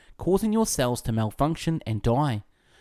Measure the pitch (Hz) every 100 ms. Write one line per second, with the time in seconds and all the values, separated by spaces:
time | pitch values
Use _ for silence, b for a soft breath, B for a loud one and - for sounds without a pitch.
0 | b b - 190 214 220 220 - 123 120
1 | - 113 110 - 147 165 - 160 - 107
2 | 120 123 147 107 - b b b